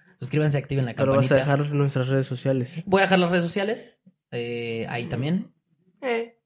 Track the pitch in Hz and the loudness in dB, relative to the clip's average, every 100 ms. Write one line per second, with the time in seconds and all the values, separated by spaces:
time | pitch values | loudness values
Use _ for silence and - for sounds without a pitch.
0 | _ - 131 151 151 143 - 135 123 113 | _ -16 -4 0 2 0 0 -2 -2 0
1 | 135 139 131 139 143 139 147 143 139 135 | 2 4 4 4 4 2 2 0 0 0
2 | 127 135 131 127 135 135 120 160 180 190 | 0 0 0 -4 -2 -2 -2 -8 0 2
3 | 190 190 175 180 170 202 196 240 - - | 4 4 4 2 0 -2 -4 -4 -10 -20
4 | _ _ _ 120 120 120 117 113 110 123 | _ _ _ -8 -6 -6 -6 -6 -6 -6
5 | 120 120 143 180 - _ _ _ _ _ | -6 -4 -2 -2 -4 _ _ _ _ _
6 | 269 233 233 _ | -4 -4 -6 _